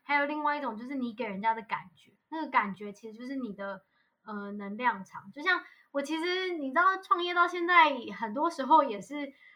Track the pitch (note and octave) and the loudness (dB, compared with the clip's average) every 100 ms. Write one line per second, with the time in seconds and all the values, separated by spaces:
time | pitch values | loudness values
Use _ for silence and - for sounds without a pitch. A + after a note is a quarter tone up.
0 | - C#4+ C#4+ D4+ D4 D4 C4+ G#3+ B3 C#4 | -2 0 0 0 -2 -2 -4 -6 -8 -6
1 | A#3+ G#3+ A#3 F#3+ A3 A3+ G#3+ - - _ | -6 -6 -6 -2 -2 -2 -4 -10 -10 _
2 | _ _ _ D#4 D#4 B3+ G#3 F3+ G#3 G3+ | _ _ _ -8 -2 0 0 -4 -10 -12
3 | A3 G#3+ B3+ C4+ A#3+ G3 G3 F#3+ - _ | -16 -14 -10 -8 -8 -8 -8 -8 -14 _
4 | _ _ - G#3 G3+ G3+ G3+ G#3+ B3 G3+ | _ _ -12 -10 -8 -10 -10 -2 -2 -2
5 | F#3+ - - C#4+ E4 F4 - - _ C#4 | -8 -16 -16 -4 0 0 -2 -16 _ -6
6 | C#4 D#4+ F4 F4+ F#4 E4+ C4+ C4+ F#4 F#4+ | -4 -2 -2 -2 -2 -4 0 4 4 2
7 | F#4+ F#4 F4 F4 F4 F4 E4+ F4 D#4 C4 | 0 0 2 2 2 2 4 8 8 4
8 | G#3+ F#3+ A3 A3 E4 E4 C4 D#4 C4+ G3+ | -6 -8 -6 -2 -2 -2 6 6 6 0
9 | - D4 C#4 - - | -8 -8 -8 -12 -20